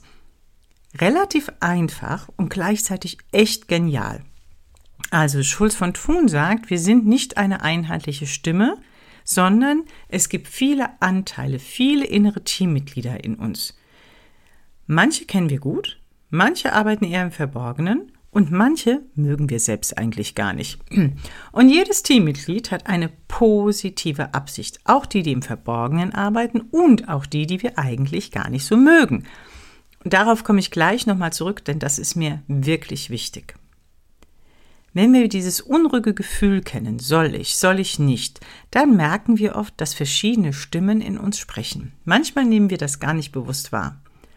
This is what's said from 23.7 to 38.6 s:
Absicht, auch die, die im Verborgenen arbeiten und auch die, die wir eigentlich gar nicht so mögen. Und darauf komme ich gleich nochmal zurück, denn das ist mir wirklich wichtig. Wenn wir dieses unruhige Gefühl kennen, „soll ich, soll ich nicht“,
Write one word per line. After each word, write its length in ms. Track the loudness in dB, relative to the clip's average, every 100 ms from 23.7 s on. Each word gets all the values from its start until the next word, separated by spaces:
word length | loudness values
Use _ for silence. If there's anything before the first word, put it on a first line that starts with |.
| -2 -6 -6 -6 -4 -4 -6
Absicht, 440 | -8 -12 -14 -6
auch 240 | 2 2 2
die, 160 | -2
die 80 | 0
im 100 | -2
Verborgenen 720 | -4 -8 -6 -4 -2 -2 -2
arbeiten 480 | -2 -2 0 0 -4
und 480 | -2 4 6 6 4
auch 160 | -6 -4
die, 220 | -4 -4
die 160 | -4
wir 160 | -4 -4
eigentlich 500 | -4 -2 -4 -4 -6
gar 220 | -8 -6
nicht 120 | -6
so 140 | 2 6
mögen. 480 | 6 6 4 0 -6 -18 -20 -20 -20 -20 _ _
Und 100 | 0
darauf 300 | 2 4 2
komme 160 | 2 0
ich 100 | 0
gleich 380 | 0 0 0 0
nochmal 260 | 0 -2
zurück, 320 | -4 -6 -6 -6
denn 140 | -4
das 180 | -4 -4
ist 180 | -4 -4
mir 280 | -4 -4 -4
wirklich 640 | -2 0 -2 -4 -10 -8
wichtig. 460 | -10 -10 -14 -18 -20 -20 _ _ _ _ _ _ _ -20 _ -20 -20 _
Wenn 180 | 2 6
wir 140 | 6 6
dieses 320 | 0 -4 -4
unruhige 520 | 0 2 2 2 0
Gefühl 480 | -2 -4 0 2 2
kennen, 380 | -2 -6 -6 -6
„soll 340 | 0 0 0
ich, 240 | -2 -6 0
soll 220 | 0 0
ich 180 | -2 0
nicht“, 420 | 2 2 -4 -12 -20 -20